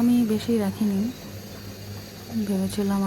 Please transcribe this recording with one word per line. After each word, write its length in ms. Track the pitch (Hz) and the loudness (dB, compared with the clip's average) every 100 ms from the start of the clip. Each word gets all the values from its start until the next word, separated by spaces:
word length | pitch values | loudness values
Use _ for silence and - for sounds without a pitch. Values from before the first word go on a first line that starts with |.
আমি 160 | 240 240 226 | 6 6 4
বেশি 200 | 214 - 233 | 2 2 2
রাখিনি, 360 | 202 196 214 196 226 - - - - - - - - - - - - 226 202 | 2 2 2 2 0 -4 -12 -12 -14 -14 -14 -14 -12 -14 -14 -14 -6 -2 0
ভেবেছিলাম 540 | 190 190 208 196 196 | 0 0 0 0 2